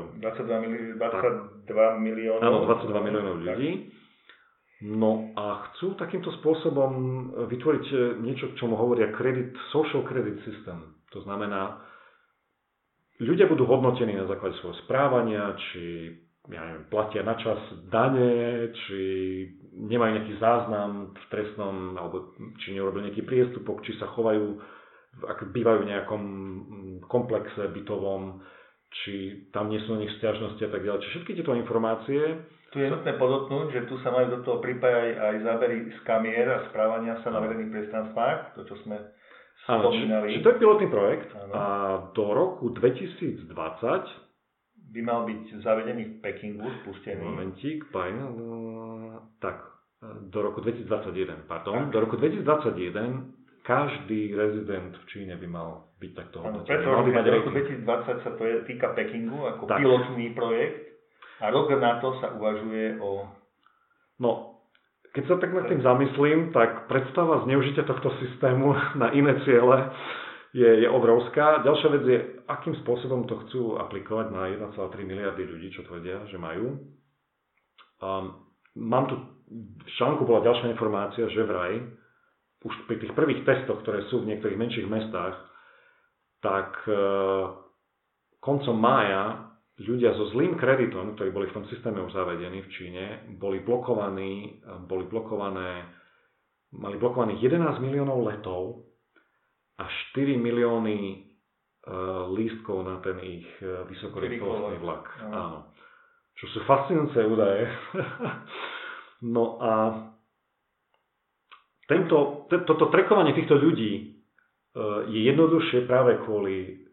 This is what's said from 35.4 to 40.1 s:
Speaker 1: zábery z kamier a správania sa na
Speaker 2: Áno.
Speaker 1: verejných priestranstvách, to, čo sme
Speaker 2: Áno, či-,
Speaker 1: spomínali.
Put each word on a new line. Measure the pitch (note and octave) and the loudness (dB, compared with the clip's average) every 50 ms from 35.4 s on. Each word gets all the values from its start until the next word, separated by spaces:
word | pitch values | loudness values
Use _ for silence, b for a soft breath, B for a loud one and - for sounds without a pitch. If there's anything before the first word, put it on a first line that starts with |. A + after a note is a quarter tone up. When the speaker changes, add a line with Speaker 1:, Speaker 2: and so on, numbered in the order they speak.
Speaker 1:
zábery | G#2+ A#2 A2+ A#2 B2 A#2 A#2 A2+ A2+ - | 0 0 0 2 2 2 0 -2 -6 -8
z | - - - | -12 -6 -2
kamier | - A2+ A2+ A2+ A2+ A2 A#2 B2 | 0 2 2 2 2 2 2 2
a | C3 B2+ G#2 - - | 2 0 0 -4 -4
správania | - G#2+ A2 A2 A2+ A2+ A2+ A#2 A2+ A2+ - | 0 2 2 2 2 0 -2 -4 -6 -4 -4
sa | A#2+ A2+ | -4 -2
na | A2 | -2
Speaker 2:
Áno. | G#2+ A2 | -2 -2
Speaker 1:
verejných | A2+ A2+ A2 G#2+ G#2+ | -2 -4 -6 -6 -6
priestranstvách, | G#2+ G#2 G#2 A2+ A2 G#2+ G#2+ - A#2 A#2 C3+ D#3+ D#3 - - - | -6 -6 -6 -6 -6 -6 -4 -2 0 0 0 0 -2 -4 -10 -14
to, | - - - | -16 -16 -14
čo | G2+ - - | -16 -14 -12
sme | A2 G#2 G#2 G#2 - b b b b b b b b b _ - | -10 -10 -10 -10 -14 b b b b b b b b b _ -4
Speaker 2:
Áno, | - B2 A2+ G#2 G2 | 0 2 4 4 4
či-, | - A2+ A2 | 4 2 2
Speaker 1:
spomínali. | G#2+ | 0